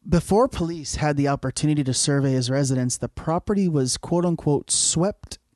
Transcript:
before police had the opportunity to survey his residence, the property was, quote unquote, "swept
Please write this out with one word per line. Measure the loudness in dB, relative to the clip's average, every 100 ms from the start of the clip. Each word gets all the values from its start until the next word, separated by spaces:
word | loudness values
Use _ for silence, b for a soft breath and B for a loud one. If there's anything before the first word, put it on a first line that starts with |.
| 2
before | 0 2 2 2
police | 0 -4 -6 -8 -2
had | 0 2
the | 0
opportunity | 0 -4 -2 0 2
to | 0
survey | 0 0 2 2
his | 0 0
residence, | 0 2 0 0 -2
the | -6
property | -6 -4 -4 0 0 2
was, | 2 0 -2
quote | -2 0
unquote, | 0 0 0 0 0
"swept | -2 0 0 0 -2 -16 -18 _